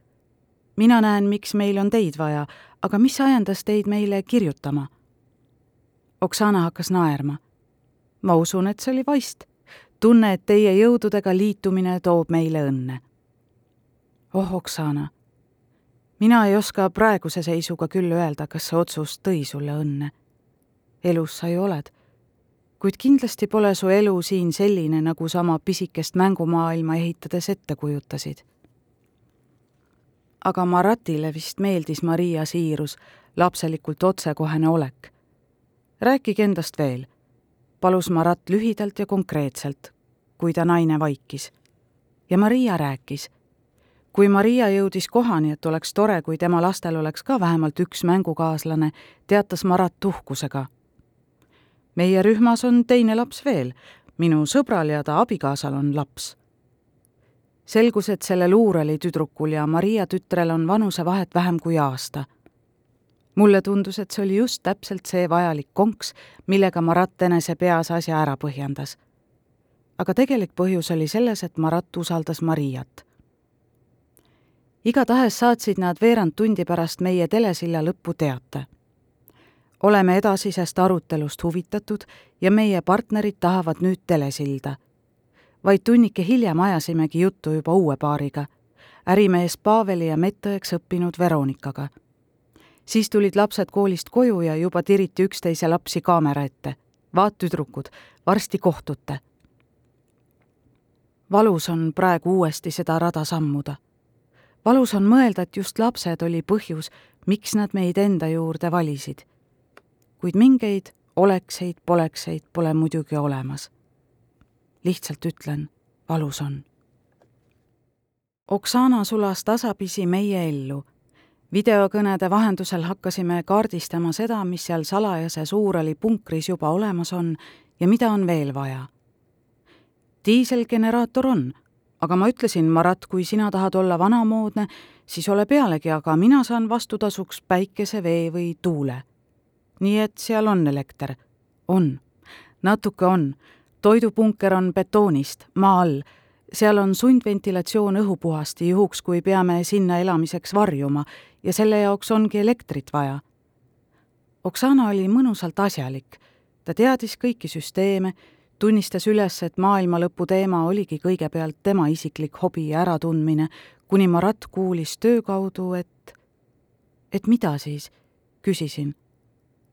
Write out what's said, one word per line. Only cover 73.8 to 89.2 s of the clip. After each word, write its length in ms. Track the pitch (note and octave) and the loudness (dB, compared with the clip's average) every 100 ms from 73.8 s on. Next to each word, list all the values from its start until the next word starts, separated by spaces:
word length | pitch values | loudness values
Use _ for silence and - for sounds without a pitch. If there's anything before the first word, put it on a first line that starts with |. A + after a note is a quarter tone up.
| _ _ _ _ _ _ _ _ _ _ | _ _ _ _ _ _ _ _ _ _
Igatahes 540 | A3 C#4 A#3 B3 A#3+ - | 0 0 2 2 2 2
saatsid 400 | A#3+ A#3 - F#3+ | 2 2 0 -2
nad 180 | F3+ E3+ | -2 2
veerand 320 | A3+ A#3 E3+ - | 2 4 2 0
tundi 280 | A3 G3+ | 0 0
pärast 360 | - E3+ E3 - | 0 -2 -2 -4
meie 280 | F#3 F3+ E3+ | -2 0 0
telesilla 540 | A3 A3 E3 E3+ E3 | 2 2 0 -2 -2
lõppu 320 | D#3 F#3 - - | -2 -4 -8 -4
teate. 480 | D3+ B2+ - C#3+ C3 _ _ _ _ _ _ _ _ _ _ _ | -4 -4 -8 -12 -12 _ _ _ _ _ _ _ _ _ _ _
„Oleme 340 | G3 G#3 F#3 F#3 | 4 4 4 4
edasisest 640 | G#3 F#3+ G3+ F#3 E3+ - | 2 0 -2 -4 -4 0
arutelust 640 | F#3 F3+ - D#3 D3 - | 2 2 -2 -6 -6 -4
huvitatud 640 | E3+ E3+ E3+ G#3+ - G#3 - - _ _ | -4 -4 -6 -8 -6 -10 -10 -20 _ _
ja 100 | F3+ | 2
meie 320 | G#3+ G#3+ F#3 | 4 2 0
partnerid 540 | E3+ G3 - G#3+ G#3 - | 2 0 0 -2 -2 -2
tahavad 360 | F#3 F#3 E3 D#3 | 0 0 0 -2
nüüd 200 | F#3 F#3 - | -2 -2 0
telesilda.“ 680 | E3 C#3 - C#3+ C3+ C#3+ C#3 _ _ _ _ _ _ _ _ | 0 0 -4 -6 -6 -8 -10 _ _ _ _ _ _ _ _
Vaid 160 | F#3+ G3 | 2 2
tunnike 380 | A3+ A#3+ A3+ - | 6 4 4 2
hiljem 380 | F3 B3+ A3 D#3+ | 0 2 2 2
ajasimegi 600 | G3 E3+ D#3+ E3 D#3 E3 | 2 0 0 0 0 2
juttu 320 | F#3 - D#3 | 0 0 -4
juba 200 | D#3 D3+ | -4 2
uue 240 | F#3 D#3+ C3+ | 2 2 0
paariga, 500 | D3 D3 C#3+ - C#3+ _ _ _ - - - | -2 -2 -4 -6 -10 _ _ _ -20 -12 0
ärimees 500 | F#3+ | 4